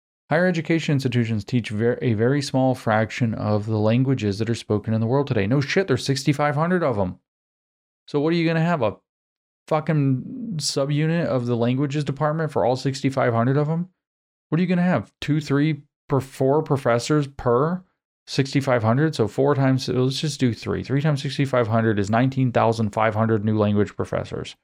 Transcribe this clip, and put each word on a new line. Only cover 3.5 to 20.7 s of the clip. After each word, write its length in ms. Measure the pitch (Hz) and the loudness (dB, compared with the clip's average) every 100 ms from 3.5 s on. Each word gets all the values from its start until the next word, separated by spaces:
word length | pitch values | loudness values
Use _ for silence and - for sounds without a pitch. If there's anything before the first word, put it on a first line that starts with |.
| 107 107 | -2 0
the 140 | 110 | 0
languages 580 | 107 117 135 131 107 98 | 2 2 2 0 -2 -2
that 140 | 110 | -2
are 20 | |
spoken 400 | 117 - 107 110 | -4 -2 -2 0
in 80 | 110 | -2
the 60 | 113 | 0
world 180 | 139 139 | 0 0
today. 220 | 117 98 | 0 0
No 140 | 139 | 0
shit, 260 | 135 - 190 | 0 0 0
there's 180 | 127 - | 0 0
sixty-five 480 | 135 - 143 147 | -2 0 0 0
hundred 300 | 143 170 185 | 0 0 0
of 160 | 156 107 | 0 0
'em. 180 | 92 90 _ _ _ _ _ _ _ _ - | -2 -6 _ _ _ _ _ _ _ _ -6
So 120 | 147 | -2
what 140 | 151 | 0
are 20 | 170 | 2
you 100 | 165 | 2
gonna 160 | 165 | 2
have, 220 | 165 170 | 2 0
a 140 | 110 95 _ _ _ _ _ _ - | -2 -4 _ _ _ _ _ _ -4
fucking 880 | 156 151 156 139 127 - - 233 165 | -2 0 2 2 0 -4 -10 -8 -6
subunit 680 | - 147 139 147 156 170 160 | -4 -4 -2 0 0 0 0
of 220 | 127 120 | -2 -2
the 100 | 120 | 0
languages 460 | 117 131 147 147 | 0 0 -2 -2
department 480 | 143 139 151 160 156 | -4 -2 -2 -2 -2
for 140 | 123 104 | 0 0
all 100 | 131 | 0
sixty-five 580 | 143 135 135 131 123 | -2 -2 -2 0 0
hundred 240 | 117 120 139 | 2 2 2
of 100 | 147 | 0
'em? 220 | 165 180 _ _ _ _ _ _ | -2 -6 _ _ _ _ _ _
What 100 | 156 | 0
are 20 | |
you 80 | 180 | 2
gonna 140 | 180 | 2
have, 280 | 180 143 101 _ | 2 0 -2 _
two, 220 | - 151 | -2 -2
three, 400 | 151 139 156 151 - _ - | 0 0 2 -2 -8 _ -4
per, 120 | 139 | -2
four 420 | - - 135 147 | -2 -2 0 2
professors 640 | 156 135 127 117 - 151 139 | 0 0 2 0 2 0 0
per 580 | - 127 120 151 180 - _ _ _ - | -2 0 2 2 -2 -8 _ _ _ -6
sixty-five 560 | - 135 147 135 123 | -2 0 0 2 2
hundred? 320 | 110 123 160 156 | 2 2 2 0
So 120 | 107 | -2
four 280 | - 139 139 | 2 2 2
times, 320 | 135 131 - | 2 2 0
let's 320 | 123 131 135 | 0 0 -2
just 180 | 160 - | -4 0
do 140 | 127 | 0
three. 300 | 110 110 | 0 -4